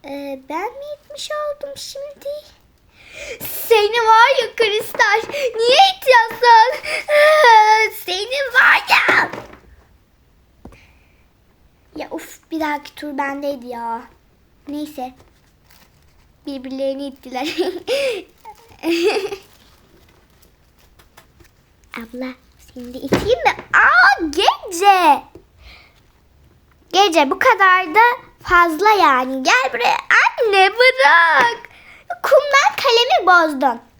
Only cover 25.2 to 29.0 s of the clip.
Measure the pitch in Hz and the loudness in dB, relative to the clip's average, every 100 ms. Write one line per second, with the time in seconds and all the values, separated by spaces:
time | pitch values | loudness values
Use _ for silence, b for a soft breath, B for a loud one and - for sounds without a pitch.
25.2 | - - _ _ b b b b _ _ | -2 -20 _ _ b b b b _ _
26.2 | _ _ _ _ _ _ _ 349 403 320 | _ _ _ _ _ _ _ 0 2 2
27.2 | 277 370 523 453 381 370 370 359 466 494 | 0 2 2 4 2 2 2 2 2 2
28.2 | - _ - 349 349 311 415 415 | -12 _ 0 2 2 2 2 4